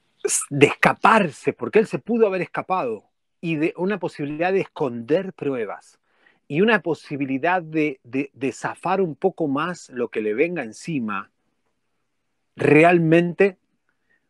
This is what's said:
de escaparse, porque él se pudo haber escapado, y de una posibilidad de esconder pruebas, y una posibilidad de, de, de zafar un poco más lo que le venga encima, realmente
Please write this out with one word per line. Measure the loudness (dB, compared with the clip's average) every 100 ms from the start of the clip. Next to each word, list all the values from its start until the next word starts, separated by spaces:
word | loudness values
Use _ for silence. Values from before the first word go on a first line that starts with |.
| _ _ -6 -4 -4
de | 2 4
escaparse, | 4 0 2 4 4 2 -4 -6
porque | -6 0 0
él | 0
se | -4
pudo | -4 0 2
haber | 0
escapado, | -6 -8 -4 -4 -4 -8 -12 _ _ _
y | -6 -2
de | -2 -2
una | -4 -4
posibilidad | -6 -6 -8 -4 -2
de | -2
esconder | -4 -6 -6 -4 -2 -2 -2
pruebas, | -6 -4 -4 -6 -10 -16 _ _ _ _ _ -6
y | 0
una | 2 2
posibilidad | 0 -6 -6 -6 -4 -2 0 -2
de, | -2 -2 -2 -4
de, | -6 -6 -6
de | -6 -6
zafar | -6 -8 -6 -2 0
un | -2
poco | -2 -4 -2 -2
más | -2 -4 -8 -10
lo | -6 -4
que | -2
le | -2
venga | -2 -2 -4
encima, | -10 -10 -8 -4 -4 -6 -10 _ _ _ _ _ _ _ _ _ _ _ _ -2
realmente | 4 6 8 6 4 4 2 2 0 0 _ _ _ _ _ _